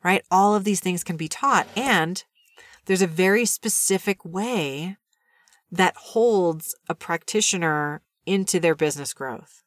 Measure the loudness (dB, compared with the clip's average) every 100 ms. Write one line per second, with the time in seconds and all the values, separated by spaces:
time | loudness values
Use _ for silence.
0 | 2 0 2 4 4 4 2 -2 -2 -4
1 | -4 -8 -6 -2 2 2 0 -4 0 2
2 | 2 -4 -12 _ _ _ -20 -20 -2 0
3 | 0 2 2 4 2 -2 -4 -2 0 0
4 | -2 -6 -6 -8 -4 -2 -2 -4 -8 -10
5 | _ _ _ _ _ _ _ 0 0 0
6 | -6 2 4 4 2 0 -8 -14 _ -10
7 | -6 -6 -2 -2 0 0 0 0 -2 -6
8 | _ _ -2 -2 0 0 2 2 0 -2
9 | -8 -8 -10 -10 -16 -20